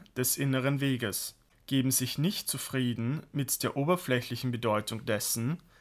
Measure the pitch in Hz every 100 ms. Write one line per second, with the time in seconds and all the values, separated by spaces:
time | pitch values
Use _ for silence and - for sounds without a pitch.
0 | - - 127 - 139 131 131 139 139 127
1 | 113 92 - - _ _ - 135 131 131
2 | - - 160 202 - 131 - 135 123 117
3 | 117 151 - 143 131 - 123 - 139 175
4 | - 123 120 120 127 120 113 107 107 113
5 | 123 104 - - 117 170 - -